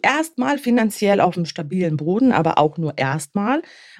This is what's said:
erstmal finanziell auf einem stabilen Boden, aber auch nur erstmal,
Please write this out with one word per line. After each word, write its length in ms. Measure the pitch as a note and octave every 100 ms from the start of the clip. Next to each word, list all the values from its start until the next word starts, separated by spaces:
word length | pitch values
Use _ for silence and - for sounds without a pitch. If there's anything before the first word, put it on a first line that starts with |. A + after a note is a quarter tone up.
erstmal 560 | - C#4+ D#4+ - C4 C#4+
finanziell 640 | B3 A#3+ A3 - G3+ G3+
auf 160 | F3+ F3
einem 80 | D#3+
stabilen 520 | - D3 F#3 E3+ D3+
Boden, 340 | D#3 G#3 C4
aber 260 | D#3+ D#3+ -
auch 200 | D3+ E3+
nur 200 | D3+ -
erstmal, 640 | C3+ D#3 - G3+ G#3 D4 - - -